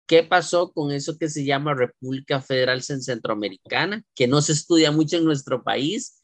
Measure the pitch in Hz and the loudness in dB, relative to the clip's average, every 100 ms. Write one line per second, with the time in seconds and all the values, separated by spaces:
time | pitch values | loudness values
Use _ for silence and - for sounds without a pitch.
0 | - 165 165 180 151 175 180 - 143 143 | 4 4 6 2 2 0 0 -2 -4 -4
1 | 165 156 156 151 139 139 147 135 127 - | -6 -6 -6 -4 -2 -2 0 0 -2 -4
2 | 131 135 - 139 - 131 127 127 - 135 | -8 -8 -2 -4 0 0 0 0 -4 -8
3 | 131 113 - 107 101 95 - 127 175 214 | -6 -6 -4 -4 -6 -8 -6 -4 -2 -6
4 | - - 123 147 151 151 - 165 151 151 | -8 -2 2 2 2 -2 2 4 4 2
5 | 160 175 160 139 131 131 113 113 147 226 | 0 0 0 0 -2 -6 -2 -4 -2 -6
6 | - _ | -10 _